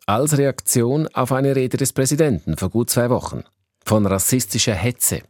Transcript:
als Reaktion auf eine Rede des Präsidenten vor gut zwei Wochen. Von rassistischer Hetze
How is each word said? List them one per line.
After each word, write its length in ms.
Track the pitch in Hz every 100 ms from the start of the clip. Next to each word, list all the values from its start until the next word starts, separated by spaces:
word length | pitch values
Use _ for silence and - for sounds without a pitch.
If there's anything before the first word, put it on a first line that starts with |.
| -
als 300 | 107 151 147
Reaktion 720 | 139 - - 123 117 147 156
auf 180 | - 127
eine 240 | 131 139
Rede 220 | 135 127 -
des 160 | 135
Präsidenten 640 | - 131 147 151 90 - 80
vor 140 | 92
gut 200 | 113 120
zwei 180 | - 120
Wochen. 360 | 120 - 62 - _ _ _
Von 200 | - 110 98
rassistischer 680 | 95 - 131 - 113 -
Hetze 460 | 98 120 123 - 85 -